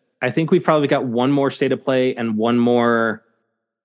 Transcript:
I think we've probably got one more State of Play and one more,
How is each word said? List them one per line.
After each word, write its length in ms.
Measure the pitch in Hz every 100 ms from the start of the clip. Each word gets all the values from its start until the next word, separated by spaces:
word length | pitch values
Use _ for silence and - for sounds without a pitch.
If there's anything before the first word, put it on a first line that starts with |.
| _ -
I 80 | 123
think 180 | 165 160
we've 120 | 185
probably 240 | - 156 143
got 180 | 143 123
one 260 | 117 131
more 180 | 143 135
State 200 | - 135
of 120 | 131
Play 300 | - 131 127 123
and 220 | 117 107
one 200 | 117 120
more, 640 | 120 120 120 117 113 107 _ _ _ _ _ _